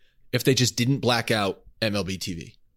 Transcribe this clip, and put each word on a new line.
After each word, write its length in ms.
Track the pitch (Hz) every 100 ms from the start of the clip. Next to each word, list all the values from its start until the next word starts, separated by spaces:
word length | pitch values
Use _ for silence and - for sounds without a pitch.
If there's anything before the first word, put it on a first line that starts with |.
| _ _ -
if 140 | 123
they 80 | -
just 240 | 123 123 -
didn't 220 | 120 139
black 320 | 113 120 -
out 320 | 110 98 - - -
M 160 | 110 101
L 80 |
B 140 | 90 95
T 160 | -
V. 200 | 85 - - _